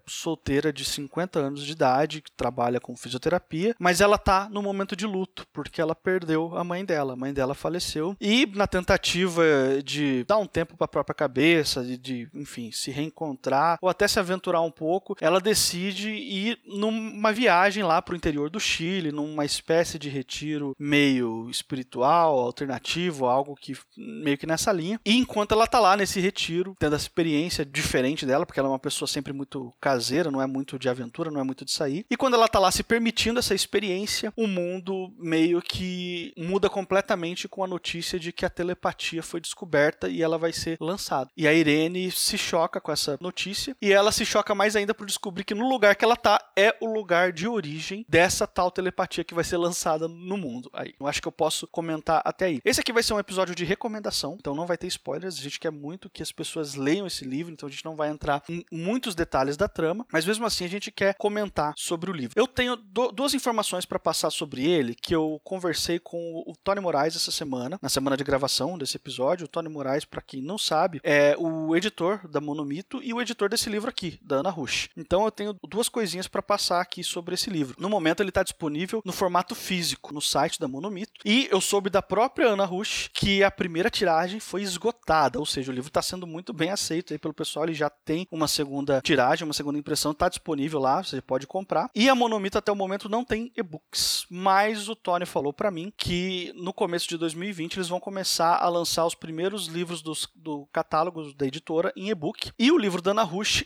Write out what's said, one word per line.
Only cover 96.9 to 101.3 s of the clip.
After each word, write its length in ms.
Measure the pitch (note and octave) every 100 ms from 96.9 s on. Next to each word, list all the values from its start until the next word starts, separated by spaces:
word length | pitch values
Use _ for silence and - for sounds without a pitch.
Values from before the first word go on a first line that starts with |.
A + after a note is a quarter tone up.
| E3+ -
de 80 | E3+
dois 160 | E3
mil 160 | D#3+ F#3+
e 40 |
vinte 220 | F3+ E3 G3
eles 140 | F3
vão 100 | F3+
começar 580 | - G3 F3+ - E3+ E3+
a 120 | F3
lançar 360 | E3+ D#3+ - E3
os 100 | -
primeiros 520 | E3 D#3+ F#3 G#3 E3+
livros 340 | E3 F3 E3+
dos, 280 | D#3 D3+ -
do 340 | _ D#3+ D3 C#3+
catálogo 640 | - D#3+ D#3 E3+ E3 D3+